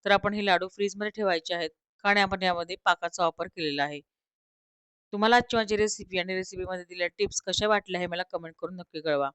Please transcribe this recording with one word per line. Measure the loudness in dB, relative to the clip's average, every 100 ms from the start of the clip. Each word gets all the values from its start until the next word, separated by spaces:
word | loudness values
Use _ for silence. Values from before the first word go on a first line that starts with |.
| 4
तर |
आपण | 2 2
हे | 0 2
लाडू | 2 0
फ्रीजमध्ये | -4 -4 -2 -8
ठेवायचे | -2 0 0 -2
आहेत, | -4 -4 _ _ _
कारण | 2 4
आपण | 2 2
यामध्ये | 0 0 -4 -2 0
पाकाचा | 2 -2 0
वापर | 0 0 -10
केलेला | -4 -4 0
आहे. | -2 -4 _ _ _ _ _ _ _ _ _ _ _
तुम्हाला | 0 6 6
आजची | 6 -2
माझी | 0 0
रेसिपी | 0 -2 -6 -4
आणि | -2 -4
रेसिपीमध्ये | -6 -8 -8 -8
दिलेल्या | -10 -6 -6 -2
टिप्स | -2 -2
कशा | -4 -2 2
वाटल्या, | 2 0 -4
हे | -4
मला | -4 -6
कमेंट | -8 -10 -12
करून | -10 -10
नक्की | -12 -6
कळवा. | -2 0 0